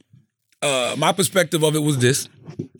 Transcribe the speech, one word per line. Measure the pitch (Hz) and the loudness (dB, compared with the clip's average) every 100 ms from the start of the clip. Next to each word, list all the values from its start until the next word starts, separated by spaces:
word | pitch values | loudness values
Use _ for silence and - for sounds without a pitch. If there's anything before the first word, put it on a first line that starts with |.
| _ _ _ _ _ _ | _ _ _ _ _ _
uh, | 147 131 120 113 | -2 -2 -2 0
my | 160 | 0
perspective | 196 190 190 165 165 | 0 0 0 0 0
of | 156 151 | 0 0
it | |
was | 151 139 | 0 2
this. | 123 139 - _ 160 - - | 2 2 -4 _ -16 -12 -14